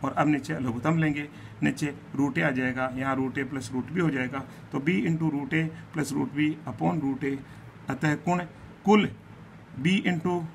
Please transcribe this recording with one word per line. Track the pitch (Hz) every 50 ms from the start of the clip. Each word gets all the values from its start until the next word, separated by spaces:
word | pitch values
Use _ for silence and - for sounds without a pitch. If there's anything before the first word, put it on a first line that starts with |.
| -
और | 135 - -
अब | 156 151
नीचे | 151 139 127 - 160
लघुत्तम | 160 - 127 113 120 123 156 165 165
लेंगे, | 160 156 143 143 147 147 - - - - - - 147
नीचे | 147 135 - 156 147 139 - - - -
root | 135 139 143 127 170
ए | 170
आ | 151
जाएगा, | 135 127 127 127 127 131 131 131 123
यहाँ | 127 131 135 135
रूट | 131 131 131 123 143
ए | 135
प्लस | 127 147 135 117 110 131
root | 127 120 120
बी | 151 185
हो | 175 160
जाएगा, | 139 131 127 123 127 135 139 - - - - - -
तो | 143
बी | 139 151 180 196 -
into | 175 165 160 165 160 143
root | 143 143 127 -
ए | 160 160 160 165 - - - -
plus | 160 147 135 135
root | 147 143 127 135
B | 143 151 151 156 156 - -
upon | 117 110 156 165 175 160
root | 143 135 135 131 -
ए। | 139 139 135 - - - - - - - - - -
अतः | 135 131 - 156 147
कुण-, | 147 - 180 175 180 180 165 - - - - - - -
कुल | 190 208 208 196 143 - - - - - - - - - - - - - 131
B | 131 165 190 202 208 202
into | 180 160 160 180 180 175 170 160 -